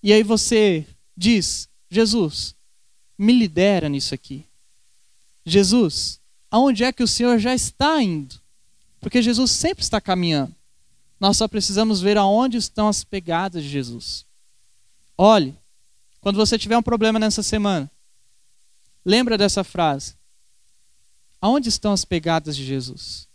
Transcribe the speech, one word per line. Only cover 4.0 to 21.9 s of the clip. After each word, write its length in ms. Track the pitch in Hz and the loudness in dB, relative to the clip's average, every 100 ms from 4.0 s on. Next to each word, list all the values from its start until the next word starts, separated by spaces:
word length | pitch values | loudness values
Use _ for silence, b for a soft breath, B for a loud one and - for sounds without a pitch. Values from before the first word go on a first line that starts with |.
| - | -6
aqui. 300 | 135 - 139 - _ _ _ _ _ _ _ _ _ | -10 -12 -18 -18 _ _ _ _ _ _ _ _ _
Jesus, 760 | - 185 190 240 190 - - - _ _ _ | 0 2 4 2 2 -2 -8 -12 _ _ _
aonde 320 | 220 269 214 | 2 2 2
é 100 | 247 | -2
que 100 | 262 | 0
o 60 | 233 | -2
Senhor 300 | - 240 233 | 0 2 2
já 160 | 220 | 2
está 480 | 254 - - 285 311 | -2 -4 -2 0 2
indo?" 380 | 220 160 135 - _ _ _ _ _ _ | 0 -2 -8 -16 _ _ _ _ _ _
Porque 220 | - 247 | -2 0
Jesus 280 | 233 233 254 | 2 0 0
sempre 320 | - 320 381 | 0 -2 -4
está 180 | - 214 | -4 -4
caminhando. 540 | - 185 175 151 131 - _ _ _ _ _ _ | -2 -2 0 0 -2 -10 _ _ _ _ _ _
Nós 160 | 196 208 | 0 2
só 100 | 220 | 0
precisamos 540 | 214 190 202 220 202 | -2 -2 0 0 2
ver 160 | 185 208 | 2 2
aonde 400 | 196 208 262 233 | 4 2 0 -2
estão 320 | 202 - 214 | -6 -2 0
as 160 | 202 | 0
pegadas 580 | - 196 170 165 190 175 | -6 -10 -4 -4 -4 -6
de 60 | 143 | -6
Jesus. 580 | 143 120 117 - - - _ _ _ _ _ _ _ _ - | -6 -6 -10 -12 -14 -16 _ _ _ _ _ _ _ _ 2
Olhe, 400 | 196 220 135 147 _ _ _ _ _ _ | 4 6 2 -8 _ _ _ _ _ _
quando 160 | 202 196 | -4 0
você 220 | 214 226 | 0 -2
tiver 180 | 208 233 | 0 -2
um 60 | |
problema 360 | 233 233 220 220 | 0 0 0 2
nessa 240 | 214 208 | 0 -2
semana, 480 | 202 214 202 185 143 _ _ _ _ _ _ _ _ _ _ _ | -4 -2 -2 -2 -4 _ _ _ _ _ _ _ _ _ _ _
lembra 340 | 175 214 247 220 | 0 0 2 2
dessa 240 | 202 - | 0 0
frase. 540 | 185 - 160 139 - - _ _ _ _ _ _ _ _ _ _ _ _ | -6 -2 -2 -2 -8 -18 _ _ _ _ _ _ _ _ _ _ _ _
Aonde 280 | 196 269 240 | 0 0 0
estão 240 | - 214 | -4 -2